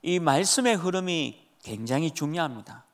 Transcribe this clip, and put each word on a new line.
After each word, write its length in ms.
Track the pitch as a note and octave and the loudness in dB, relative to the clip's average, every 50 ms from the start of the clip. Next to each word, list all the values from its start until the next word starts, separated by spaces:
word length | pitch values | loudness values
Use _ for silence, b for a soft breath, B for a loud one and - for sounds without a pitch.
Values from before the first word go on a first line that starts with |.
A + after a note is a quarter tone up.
이 200 | - E3 F3+ F3+ | 0 0 0 2
말씀의 560 | E3+ D#3 C#3 D3 F#3+ G3 - - B3+ B3 A3+ | 4 4 4 4 4 2 2 2 4 4 2
흐름이 680 | F#3+ E3 F#3 F3+ F#3 F#3 F3+ F3 E3 D3 A#2+ G#2 - _ _ _ _ - | 2 0 0 -2 -2 -2 0 -2 -2 -2 -4 -6 -12 _ _ _ _ -12
굉장히 480 | - A2 G#2 A2+ A2+ B2+ C#3 D#3+ D#3+ D#3 | -10 -8 -8 -4 -2 0 0 0 0 -2
중요합니다. 720 | - D3+ D3 D#3 F3 E3 D3+ B2+ A2+ G2+ - - - - _ | -2 -4 -4 -2 -2 -2 -4 -4 -10 -14 -16 -20 -20 -20 _